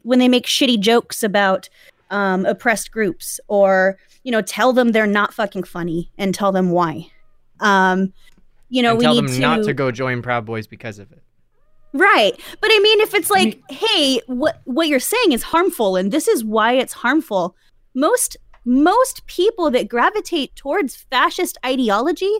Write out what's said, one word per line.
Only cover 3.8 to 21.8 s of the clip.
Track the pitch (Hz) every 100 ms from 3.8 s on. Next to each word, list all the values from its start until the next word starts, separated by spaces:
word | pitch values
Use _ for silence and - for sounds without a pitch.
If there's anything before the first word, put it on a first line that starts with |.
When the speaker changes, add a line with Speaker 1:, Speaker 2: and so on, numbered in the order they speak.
| 190 190 _ _
Speaker 1:
you | 262
know, | 220
tell | - - 240
them | 247 240
they're | 220 214
not | 202 208
fucking | - 202 190
funny | 180 180 170 165 170 -
and | 196
tell | 185 202
them | 190 185
why. | 175 170 151 - _ _ _ _ -
Um, | 214 196 190 185 190 - - _ - _ -
you | 254
know, | 240
Speaker 2:
And | 233
Speaker 1:
we |
Speaker 2:
tell | 240
Speaker 1:
need | 240 -
Speaker 2:
them | 127
not | 247 226
Speaker 1:
to |
Speaker 2:
to | 214
go | 143 135
join | 120 131 123
Proud | 123 120
Boys | 113 113 107
because | 110 117 101
of | 98
it. | 80 _ _ _ _ _ _ -
Speaker 1:
Right. | 277 392 381 311 - - -
But | 427
I | 440
mean, | 427 427
if | 427
it's | 415 -
Speaker 3:
I |
Speaker 1:
like, | 392 220 - -
Speaker 3:
mean | 262
Speaker 1:
"Hey, | 453 392 277 254 -
what, | 247 302 -
what | - 254 330
you're | 277
saying | - 440 453
is | 240
harmful, | - 330 370 - 208 185
and | 196
this | 277 294
is | 370
why | 220 214 220
it's | 262 -
harmful," | - 233 302 - 196 175 - _ _ _
most, | 254 311 494 - - - -
most | 240 254 311 440 508 - -
people | - 392 453 320
that | 247 220
gravitate | 233 311 427 - 339 254 -
towards | 269 349 285 -
fascist | - 254 330 - 330 -
ideology | 254 262